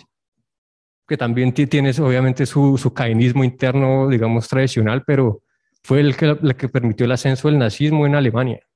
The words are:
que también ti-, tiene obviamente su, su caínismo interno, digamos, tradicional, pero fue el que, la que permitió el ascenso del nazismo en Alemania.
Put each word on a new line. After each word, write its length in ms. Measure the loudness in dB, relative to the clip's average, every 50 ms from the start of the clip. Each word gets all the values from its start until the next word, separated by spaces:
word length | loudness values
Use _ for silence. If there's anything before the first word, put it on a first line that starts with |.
| _ _ _ _ _ _ _ _ _ _ _ _ _ _ _ _ _ _ _ _ _
que 100 | _ -6
también 360 | -4 -2 -2 -2 0 0 0 0
ti-, 140 | 0 -2
tiene 240 | 0 0 0 0 0 0 0
obviamente 440 | 0 0 2 2 0 0 0 -2 -4
su, 300 | -2 0 2 2 2 2
su 160 | 2 -2 -4 -4
caínismo 520 | -2 -4 -2 0 2 2 2 2 2 0
interno, 640 | 0 0 -2 -2 -2 0 0 0 2 2 0 0 0
digamos, 400 | 0 0 0 0 -2 -2 -4 -2
tradicional, 560 | -2 -2 -2 0 0 0 0 0 0 -2 -2
pero 360 | 0 0 2 2 0 -2 -4 _ _ _ _ _ _ _ _ _
fue 180 | 0 2 2
el 160 | 2 2 0
que, 200 | 0 0 0 0 0
la 140 | 0 -2 -2
que 140 | -2 -6 -4
permitió 380 | -4 -2 -2 -2 -2 0 0
el 60 | 0 0
ascenso 360 | 0 0 -2 -2 0 0 0
del 100 | 2 2
nazismo 480 | 2 0 -2 -2 -2 0 0 2 2
en 80 | 2 2
Alemania. 520 | 2 2 0 0 0 -2 -2 -4 -8 _ _ _